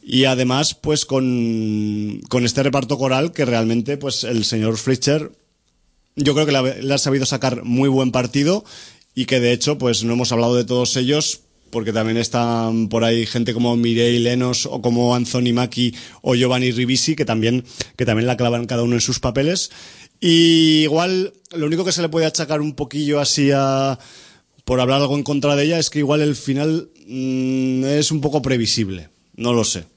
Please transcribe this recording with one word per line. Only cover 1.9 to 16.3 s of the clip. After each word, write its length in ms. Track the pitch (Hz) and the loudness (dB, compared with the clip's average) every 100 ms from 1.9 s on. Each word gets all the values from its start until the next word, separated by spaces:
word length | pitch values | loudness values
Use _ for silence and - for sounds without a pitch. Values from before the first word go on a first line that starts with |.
| 104 104 - - | -4 -6 -8 -4
con 160 | 127 | 0
este 200 | 120 139 | 0 0
reparto 340 | 139 139 120 135 | 0 0 -2 -2
coral 320 | 131 131 165 | 0 0 0
que 140 | 170 | -2
realmente, 520 | 127 117 113 117 117 143 | 0 2 2 0 -2 -6
pues, 280 | 139 - | -4 -6
el 200 | 113 117 | -2 -2
señor 340 | 104 113 110 113 | -2 -2 -2 -2
Fletcher, 520 | - 127 139 151 151 _ _ _ _ _ _ _ _ - | -2 0 0 0 -4 _ _ _ _ _ _ _ _ -2
yo 180 | 143 | 0
creo 100 | 143 | 2
que 60 | 151 | 2
le 80 | 139 | 2
ha, 40 | |
le 320 | 131 101 131 | 0 -4 -2
ha 40 | 139 | 0
sabido 260 | 147 135 | 0 0
sacar 380 | 131 131 131 120 | 0 -2 -2 -2
muy 260 | 117 120 139 | -2 2 2
buen 220 | 135 127 | 2 2
partido, 540 | 127 123 139 147 202 - - - - _ | 0 0 0 0 0 -4 -20 -20 -20 _
y 120 | - 120 | -6 0
que, 120 | 131 | 2
de 140 | 120 | 2
hecho, 260 | 123 147 147 | 2 0 0
pues, 240 | 123 107 | 0 0
no 120 | 113 | -2
hemos 180 | 120 123 | -2 0
hablado 240 | 117 117 123 | 0 2 2
de 80 | |
todos 320 | 113 123 123 135 | 0 0 0 0
ellos, 460 | 127 147 - - _ _ _ | 0 0 0 -6 _ _ _
porque 240 | 117 110 | -6 -2
también 240 | 110 110 113 | -2 0 0
están 720 | 113 120 117 117 113 113 110 | 0 0 0 0 0 0 0
por 120 | 113 | 0
ahí 220 | 113 117 | 2 2
gente 300 | 110 120 117 | 0 -2 -2
como 200 | 113 120 120 | 0 0 2
Mireille 420 | 117 117 120 120 | 2 2 2 2
Lenos 460 | 120 123 127 120 - | 2 0 0 -2 -4
o 160 | 123 | -4
como 320 | 120 120 120 | 0 2 2
Anthony 400 | 123 120 123 123 | 2 0 0 0
Mackie 400 | 120 123 - 123 117 - - | 0 0 0 -2 -2 -18 -6
o 140 | - | 0